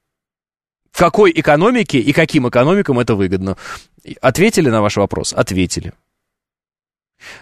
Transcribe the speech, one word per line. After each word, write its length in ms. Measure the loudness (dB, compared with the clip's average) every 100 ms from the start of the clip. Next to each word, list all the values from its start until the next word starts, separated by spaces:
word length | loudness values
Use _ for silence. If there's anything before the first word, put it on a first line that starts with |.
| _ _ _ _ _ _ _ _ _
Какой 400 | 0 0 4 2
экономике 680 | 2 2 2 2 0 0 -2
и 140 | 0
каким 340 | 0 0 0 0
экономикам 520 | 2 2 2 0 0
это 160 | 0 0
выгодно? 420 | -2 -2 -4 -8 -12 -18 -20 _ -20 -4
Ответили 480 | -2 2 2 2 2
на 140 | 2
ваш 140 | 0 0
вопрос? 360 | -2 -4 -4
Ответили. 600 | -4 -2 -2 -2 -4 -10 -16 _ _ _ _ _ _ _ _ _ _ _ _ -20 -20